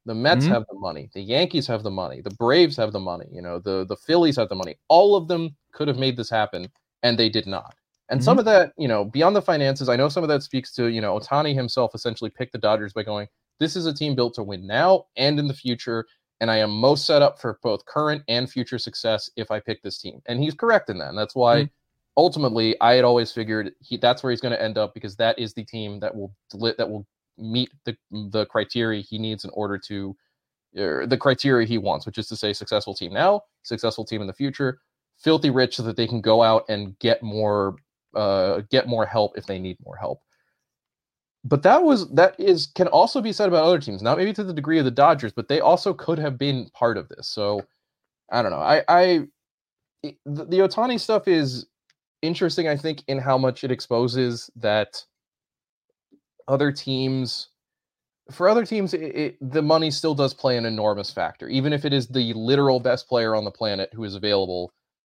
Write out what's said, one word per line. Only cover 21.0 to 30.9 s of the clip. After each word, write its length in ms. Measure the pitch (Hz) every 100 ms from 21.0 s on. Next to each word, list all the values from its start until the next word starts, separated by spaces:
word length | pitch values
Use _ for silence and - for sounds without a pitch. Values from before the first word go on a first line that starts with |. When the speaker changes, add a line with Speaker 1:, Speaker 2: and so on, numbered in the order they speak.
| 71
Speaker 1:
And 80 | 92
that's 180 | 107 131
why 280 | 120 117
Speaker 2:
Mm. 60 | 143 - _ _ _ -
Speaker 1:
ultimately 640 | 170 151 131 113 113 113
I 140 | 117
had 100 | 123
always 300 | 123 120 113
figured 400 | - 110 110 98 -
he, 160 | _ 120
that's 260 | 123 127
where 80 | 131
he's 80 | 117
gonna 160 | 123 117
end 220 | 110 107
up, 160 | 104
because 240 | 110 104 98
that 200 | 113 113
is 160 | 113
the 120 | 117 107
team 340 | 113 107 101
that 160 | 104 107
will 180 | 98 101 _
deli-, 260 | 98 117 -
that 120 | 90
will 160 | 107 98 _ _ -
meet 320 | 113 117 127 _
the, 140 | - 110 _
the 340 | 104 104 107 104
criteria 560 | 113 104 120 113 107
he 160 | 98 107
needs 260 | 110 107
in 80 | 98
order 260 | - 101 98
to, 360 | - 104 98 98 _ _ _ _ _ -
er, 280 | 95